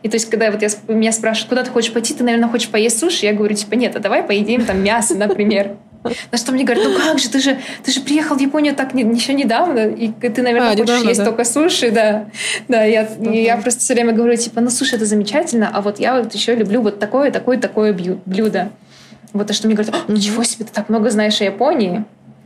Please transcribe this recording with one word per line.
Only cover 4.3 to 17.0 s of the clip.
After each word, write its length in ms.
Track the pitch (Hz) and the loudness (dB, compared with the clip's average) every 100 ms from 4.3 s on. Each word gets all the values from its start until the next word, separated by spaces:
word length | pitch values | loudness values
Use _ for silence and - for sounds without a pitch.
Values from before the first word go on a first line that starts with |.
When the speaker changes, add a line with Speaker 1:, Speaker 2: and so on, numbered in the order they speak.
| 208 208 240 226 | 0 0 0 0
Speaker 1:
там 160 | 190 | 0
мясо, 320 | 196 233 220 | 2 0 0
например. 600 | 196 208 196 208 196 202 - - - 240 240 - | 0 0 2 2 2 -2 -6 -18 -10 -8 -8 -6
На 60 | 233 | -4
что 140 | 247 | -2
мне 120 | 254 | 0
говорят: 200 | 254 240 | 2 2
"Ну 120 | 427 381 | 2 2
как 200 | 311 285 | 2 0
же, 100 | - | 0
ты 100 | 277 | 0
же, 160 | 269 262 - - | 2 -2 -6 -8
ты 60 | - | -2
же 80 | 269 | -2
приехал 360 | 269 302 302 277 | 2 0 0 0
в 40 | |
Японию 340 | 277 311 294 | 0 2 0
так 200 | 277 269 | 0 -2
не-, 80 | 254 220 | 0 2
еще 180 | 233 247 | 0 0
недавно, 460 | 277 240 226 349 254 220 | 0 2 2 2 2 0
и 220 | 220 226 | -2 -6
ты, 340 | - 240 226 | -2 -4 0
наверное, 260 | 247 240 240 | 0 2 2
Speaker 2:
А, 80 | 208 | 2
Speaker 1:
хочешь 80 | |
Speaker 2:
недавно, 240 | 226 240 220 | 2 2 2
Speaker 1:
есть 100 | 202 | 2
Speaker 2:
да. 40 | |
Speaker 1:
только 200 | 208 226 | 0 0
суши", 460 | 240 285 320 - 240 | 0 2 2 2 2
да. 360 | 226 214 214 214 - - - - | 2 2 0 -4 -8 -6 -6 0
Да, 160 | 233 | 2
я, 240 | 214 220 220 - | 4 2 0 -4
и 220 | 220 226 | -2 2
я 120 | 226 | 2
Speaker 2:
Ага. 80 | 233 | 2
Speaker 1:
просто 180 | 247 240 | -2 -2
все 140 | - | 0
время 180 | 240 233 | 2 2
говорю, 240 | 226 240 233 | 2 2 2
типа: 240 | 233 233 | 0 -2
"Ну, 100 | 247 | 0
суши — 260 | 247 269 240 | 0 -2 0
это 60 | 214 | 0
замечательно, 640 | 214 202 294 339 233 208 | 0 0 -2 0 0 0
а 80 | - | 0
вот 200 | 202 202 | -4 -2
я 200 | 208 254 | 0 0
вот 140 | 220 | -2
еще 200 | 208 - | -4 0
люблю 280 | 233 196 226 | 0 2 2
вот 160 | 214 | 0
такое, 320 | 202 | -2